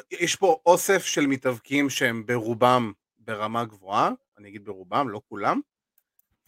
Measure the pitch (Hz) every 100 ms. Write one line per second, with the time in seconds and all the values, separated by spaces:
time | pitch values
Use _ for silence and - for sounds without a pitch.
0 | - 175 170 - 190 156 170 175 - 190
1 | - 175 143 135 131 117 - 143 143 -
2 | 127 113 107 123 110 113 123 127 113 98
3 | _ _ 117 107 107 117 117 101 95 107
4 | 165 254 _ 104 101 104 104 95 90 113
5 | 135 104 - 104 110 208 - _ _ _
6 | _ _ _ _